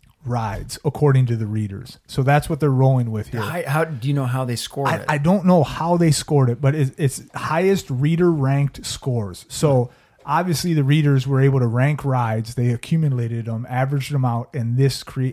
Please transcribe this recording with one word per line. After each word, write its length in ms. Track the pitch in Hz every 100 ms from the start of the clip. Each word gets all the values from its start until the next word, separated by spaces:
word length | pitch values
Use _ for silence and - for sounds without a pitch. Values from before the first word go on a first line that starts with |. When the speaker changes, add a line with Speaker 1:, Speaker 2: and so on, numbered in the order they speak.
| _ _ 127
Speaker 1:
rides 520 | 120 110 101 95 -
according 420 | 151 - 147 135 123
to 80 | 117
the 100 | 107
readers. 540 | 107 104 98 - - -
So 160 | -
that's 260 | 135 147 -
what 100 | 156
they're 100 | 151
rolling 420 | 131 131 131 120
with 180 | 107 107
here. 120 | 117
Speaker 2:
How, 220 | 110 170 151
how 160 | 147 165
do 220 | 139 127
you 60 |
know 120 | 143 131
how 200 | 127 127
they 100 | 120
scored 340 | - - 135
Speaker 1:
I, 60 | 165
Speaker 2:
it? 80 | -
Speaker 1:
I 100 | 151
don't 280 | 147 202 180
know 180 | 180
how 340 | 143 - 165 175
they 140 | 170
scored 380 | 143 - 147 127
it, 100 | 123
but 160 | 139 151
it's, 160 | 131 -
it's 260 | 143 - -
highest 560 | - - 160 185 196 -
reader 420 | 127 147 165 180
ranked 540 | 160 131 139 143 - -
scores. 600 | - - 120 101 90 -
So 420 | - 156 135 120 - _ _ -
obviously 480 | 147 185 156 180
the 100 | 156
readers 420 | 135 151 147 139 127
were 140 | 135
able 200 | 135 135
to 60 | 120
rank 360 | 117 139 147
rides. 520 | 139 131 117 110 113 120
They 160 | 123
accumulated 720 | 117 - 165 156 131 117 117 113
them, 200 | 113 123
averaged 420 | 127 135 143 131
them 140 | 143 127
out, 280 | 117 120
and 220 | - 117 120
this 260 | 135 -
cre-, 300 | - - 131